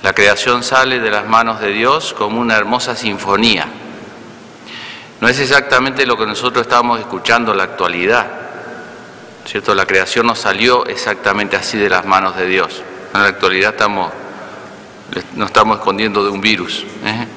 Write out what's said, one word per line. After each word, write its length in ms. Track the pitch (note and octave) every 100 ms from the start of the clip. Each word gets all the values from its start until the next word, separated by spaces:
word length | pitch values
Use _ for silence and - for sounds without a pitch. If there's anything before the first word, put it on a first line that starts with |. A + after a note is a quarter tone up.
La 120 | G2
creación 480 | F#2+ G2+ G2+ B2+ B2
sale 360 | A#2+ C3 C3 B2+
de 120 | A2+
las 160 | G#2 G#2
manos 340 | A2 A2+ G#2+
de 120 | G#2+
Dios 420 | G#2 A#2+ D3+ D#3 -
como 240 | G#2 A#2
una 160 | A#2+ A2
hermosa 400 | G#2 B2 B2+ A#2
sinfonía. 680 | A#2 G2 F#2 G2+ A#2 F#2+ D2+ - - - - - - - - - - - - - - -
No 80 | A2+
es 100 | C3
exactamente 680 | C3 C#3 C#3 C3 C3+ C3 C3
lo 100 | A2
que 80 |
nosotros 380 | A2 G#2 B2+ B2
estamos 360 | A2+ B2 A#2+ A#2
escuchando 520 | G#2+ F#2 - A#2 A2+
en 60 | G2
la 60 |
actualidad, 640 | F#2+ - F2+ F2 F#2 A#2+ F2+ - - - - - - - - - - -
¿cierto? 300 | - G#2 G2
La 100 | G2
creación 420 | F#2+ F#2+ F#2 A#2+ A#2
no 80 |
salió 520 | A2 G#2 G2 A#2+ B2 -
exactamente 680 | G2 A2+ G#2 G2+ G2+ G#2
así 220 | F#2+ - A2
de 140 | G2+
las 160 | F#2 F#2+
manos 280 | F#2+ F#2+
de 120 | F#2 F#2
Dios. 360 | F#2 E2+ - - - -
En 80 | G2+
la 80 | G2+
actualidad 440 | F#2 F#2+ F#2 G2+
estamos, 380 | G#2+ G#2+ G2+ F2 - - - - - - - - - - - -
nos 140 | - G2+
estamos 280 | A2+ G#2+ G#2
escondiendo 480 | - G2 A2 G2+
de 60 | G2+
un 100 | G2
virus, 460 | G#2 G#2 F2 - - -
¿eh? 220 | - A2+ A#2